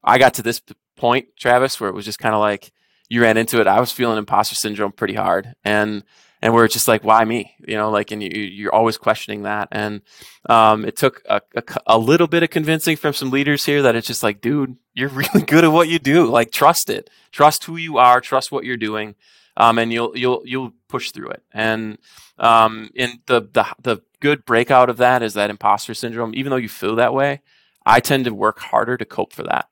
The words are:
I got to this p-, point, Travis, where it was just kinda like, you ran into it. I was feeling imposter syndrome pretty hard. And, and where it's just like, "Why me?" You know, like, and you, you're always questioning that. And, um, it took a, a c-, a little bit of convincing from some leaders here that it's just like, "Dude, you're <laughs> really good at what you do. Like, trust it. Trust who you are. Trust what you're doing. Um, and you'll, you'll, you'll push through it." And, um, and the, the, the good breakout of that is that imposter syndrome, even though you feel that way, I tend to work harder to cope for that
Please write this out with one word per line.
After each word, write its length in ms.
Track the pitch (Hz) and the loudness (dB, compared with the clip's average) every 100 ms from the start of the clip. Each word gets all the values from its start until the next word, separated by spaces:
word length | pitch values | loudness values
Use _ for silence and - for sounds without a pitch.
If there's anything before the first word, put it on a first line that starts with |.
I 140 | - 110 | 4 4
got 160 | 131 | 4
to 80 | - | 2
this 180 | 113 117 | -6 -6
p-, 140 | _ - _ _ | _ -20 _ _
point, 320 | 120 127 - _ | 0 0 -2 _
Travis, 420 | 127 123 135 - | 2 2 2 -4
where 100 | 104 | -8
it 40 | |
was 100 | 95 | -8
just 140 | 101 104 | -12 -6
kinda 200 | 113 107 | -2 0
like, 340 | 107 101 - _ _ _ _ | 0 -2 -10 _ _ _ _
you 140 | 117 | 2
ran 140 | 117 110 | 4 4
into 240 | 113 120 | 0 2
it. 60 | 98 | 4
I 140 | 101 | 4
was 120 | 123 | 0
feeling 260 | - 120 107 | -2 -4 -4
imposter 360 | 104 101 107 | -2 -2 -2
syndrome 380 | - 110 104 101 | -4 -8 -6 -8
pretty 220 | - 104 | -6 -8
hard. 400 | 104 95 92 110 123 | -4 -2 -2 -4 -10
And, 400 | 101 107 107 104 - _ _ _ | -2 0 0 -4 -14 _ _ _
and 140 | 113 | 2
where 100 | 117 | 4
it's 100 | 113 | 2
just 140 | 117 - | 2 0
like, 140 | 110 | 0
"Why 220 | 107 110 | 4 4
me?" 320 | 110 117 98 _ - | 4 -2 -8 _ -10
You 100 | 107 | -6
know, 140 | 107 | -2
like, 200 | 107 104 | -2 -4
and 120 | 107 | -8
you, 80 | 101 | -8
you're 440 | 92 101 98 104 | -8 -10 -10 -2
always 220 | 110 113 110 | 0 0 -2
questioning 460 | - 107 - 104 | -4 -4 -6 -10
that. 260 | 101 104 98 | -8 -8 -6
And, 300 | 104 104 104 _ _ - _ - | -6 -8 -8 _ _ -20 _ 2
um, 360 | 117 110 107 | 6 6 4
it 120 | 104 - | -2 -2
took 260 | 135 - - | -2 -2 -4
a, 120 | 101 _ - | -4 _ -12
a 60 | - | -8
c-, 120 | - - | -12 2
a 120 | 113 | 2
little 280 | 113 165 170 | 4 2 2
bit 160 | 170 | 0
of 80 | 165 | 0
convincing 460 | 170 151 160 165 156 | -2 -2 -2 -2 -2
from 160 | 151 | -4
some 180 | 139 135 | -4 -4
leaders 340 | 135 143 143 | -2 -2 -2
here 180 | - 143 | 0 2
that 140 | 135 117 | 2 0
it's 100 | - | -4
just 160 | 120 | -4
like, 180 | 113 101 | -4 -2
"Dude, 360 | 113 147 135 123 _ | -4 -2 -4 -8 _
you're 140 | - 135 | -8 -8
<laughs> 0 | |
really 340 | 131 - 135 | -6 0 0
good 220 | - 151 | 4 4
at 80 | 165 | 6
what 160 | 156 165 | 4 2
you 100 | 165 | 0
do. 280 | 135 156 147 | 2 2 4
Like, 260 | 117 117 | 2 0
trust 380 | - 143 170 - | 2 2 2 -4
it. 200 | 101 - _ _ | -8 -10 _ _
Trust 320 | - 147 151 | 2 2 2
who 120 | - 165 | -10 -12
you 220 | 165 139 | -4 4
are. 220 | 123 123 | 6 4
Trust 320 | - 135 - | 2 -4 -4
what 120 | 139 | -8
you're 120 | 123 123 | -8 -6
doing. 380 | 110 107 107 104 _ _ _ - | -6 -6 -8 -14 _ _ _ 2
Um, 220 | 117 113 | 2 4
and 140 | 113 | 0
you'll, 240 | 117 117 127 | -2 -4 -2
you'll, 260 | 123 123 | -2 -2
you'll 280 | 123 127 127 _ _ | -4 -10 -10 _ _
push 220 | 131 - | -10 -10
through 200 | - - | -14 -14
it." 120 | - _ | -16 _
And, 460 | 110 110 110 110 107 _ _ _ _ | -6 -4 -2 -6 -14 _ _ _ _
um, 520 | 117 117 110 110 110 - | 4 6 4 0 -16 -6
and 220 | 123 120 - | -6 -8 -2
the, 140 | 123 - | -2 0
the, 140 | - 104 - | -2 -2 -4
the 200 | 127 107 _ _ | -6 -6 _ _
good 240 | 143 147 | -2 -2
breakout 460 | - 117 123 131 123 | 0 0 4 4 4
of 80 | 117 | 2
that 240 | 123 127 | 2 2
is 120 | 113 | -2
that 160 | 101 104 | -4 -4
imposter 440 | 104 107 101 - | -2 -2 -2 -4
syndrome, 400 | 113 120 113 113 | -10 -10 -8 -8
even 160 | 117 135 | -8 -6
though 60 | 131 | -6
you 120 | 113 | -6
feel 280 | - 95 113 | -8 -4 0
that 180 | 120 | 0
way, 280 | 131 139 143 _ _ _ _ | 0 -2 -4 _ _ _ _
I 160 | - 117 | 2 2
tend 260 | - 139 123 | 4 -2 -2
to 80 | |
work 260 | 104 104 - | -2 -4 -4
harder 360 | - - 113 123 | -4 -4 -2 -6
to 80 | |
cope 280 | - - - | -8 -8 -8
for 100 | - | -8
that 260 | - - - | -6 -6 -6